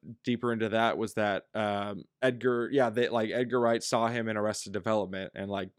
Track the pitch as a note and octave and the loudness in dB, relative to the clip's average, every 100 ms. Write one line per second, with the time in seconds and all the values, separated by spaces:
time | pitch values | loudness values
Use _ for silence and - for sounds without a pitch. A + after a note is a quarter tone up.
0 | - A#2 - A#2 A#2+ A2+ A2 A2 A2+ D#2 | -14 -8 -2 0 0 0 0 2 2 2
1 | A2 - G#2 F#2+ - A2 G#2 G2+ G#2 G2+ | -2 0 0 0 -4 -4 -2 -2 -4 -8
2 | - _ C3 A#2+ B2 A#2+ A#2+ C3+ A#2+ A2+ | -14 _ 0 2 0 0 2 2 2 2
3 | A#2+ A#2 A2 A2 B2 B2 A#2 A#2 - A#2+ | 2 2 0 0 0 2 4 2 2 2
4 | A#2 A#2+ A2+ G#2+ G#2+ G2+ G2+ G2 A2 A2 | 2 0 -2 -2 -2 -2 -6 -4 0 0
5 | F#2 F#2+ F#2 - G2 G2 G2 | 0 -6 -8 -8 -6 -4 -6